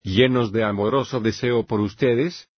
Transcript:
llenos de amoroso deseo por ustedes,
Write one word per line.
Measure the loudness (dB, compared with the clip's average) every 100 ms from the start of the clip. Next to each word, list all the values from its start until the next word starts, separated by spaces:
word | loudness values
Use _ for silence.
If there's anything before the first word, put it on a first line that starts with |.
llenos | -4 2 4 4 0
de | 0 -2
amoroso | 0 0 0 -2 -2
deseo | -2 -2 -2 -2 -2
por | -2
ustedes, | -2 0 0 2 -2 -6 -20